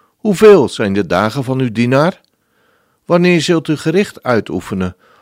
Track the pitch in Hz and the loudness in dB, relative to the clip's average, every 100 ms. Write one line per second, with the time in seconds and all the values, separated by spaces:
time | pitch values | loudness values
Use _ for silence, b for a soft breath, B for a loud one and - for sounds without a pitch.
0 | b b 214 175 214 196 113 - 107 98 | b b -4 4 6 6 4 -2 -2 -2
1 | 92 87 107 120 123 131 131 107 120 135 | -2 0 -2 -4 -6 -4 -4 -2 0 2
2 | 160 - _ _ _ _ _ _ _ _ | 0 -4 _ _ _ _ _ _ _ _
3 | - 175 175 175 143 170 151 147 160 156 | -2 0 2 2 0 -2 -2 -4 -2 -2
4 | 107 - - 117 - 87 - 98 92 - | -2 -6 -2 -2 -2 -8 -6 -6 -6 -8
5 | b b | b b